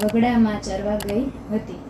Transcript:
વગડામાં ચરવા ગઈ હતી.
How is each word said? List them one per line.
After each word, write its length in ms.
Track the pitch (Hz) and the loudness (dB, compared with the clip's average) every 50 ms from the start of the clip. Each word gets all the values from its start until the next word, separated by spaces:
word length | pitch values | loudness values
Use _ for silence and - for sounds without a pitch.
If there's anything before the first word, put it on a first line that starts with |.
વગડામાં 580 | 208 214 226 226 226 247 240 233 226 214 208 208 | 0 2 4 4 4 4 6 4 4 4 2 -2
ચરવા 340 | - 202 190 190 202 208 214 | -4 -6 -6 -4 -2 -2 -2
ગઈ 280 | 208 208 202 202 226 262 277 - - - - | -2 -2 -2 -2 -2 -2 -2 -6 -10 -8 -4
હતી. 260 | 208 220 - - 180 - - | -4 -4 -4 -4 -12 -12 -12